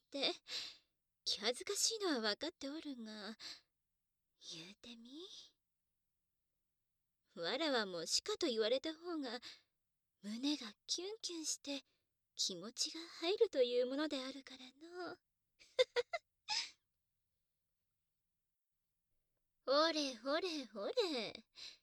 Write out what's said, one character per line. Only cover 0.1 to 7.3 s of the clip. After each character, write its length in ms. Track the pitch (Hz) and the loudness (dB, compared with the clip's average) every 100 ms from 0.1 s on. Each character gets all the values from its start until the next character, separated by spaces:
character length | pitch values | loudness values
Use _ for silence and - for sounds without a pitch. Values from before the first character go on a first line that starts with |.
で、 220 | 277 269 - - - - - _ _ _ _ - | 0 0 0 -6 -8 -8 -12 _ _ _ _ -4
気 160 | - | 0
恥 180 | 214 262 | 0 0
ず 60 | 370 | -2
か 100 | 403 | 2
し 200 | - 453 | 2 2
い 40 | |
の 220 | 381 254 | 2 2
は 80 | 214 | 2
わ 60 | 208 | 0
か 120 | 311 | -4
っ 40 | |
て 180 | - 277 | -6 -8
お 40 | |
る 220 | 311 294 247 | -8 -8 -10
が、 320 | 220 214 202 220 - - _ _ _ _ _ _ _ _ - | -10 -10 -10 -10 -12 -14 _ _ _ _ _ _ _ _ -14
言 200 | 165 175 | -12 -14
う 40 | 202 | -16
て 140 | 240 233 | -16 -16
み。 320 | 240 294 392 - - _ _ _ _ _ _ _ _ _ _ _ _ _ _ _ _ _ _ | -14 -14 -14 -14 -18 _ _ _ _ _ _ _ _ _ _ _ _ _ _ _ _ _ _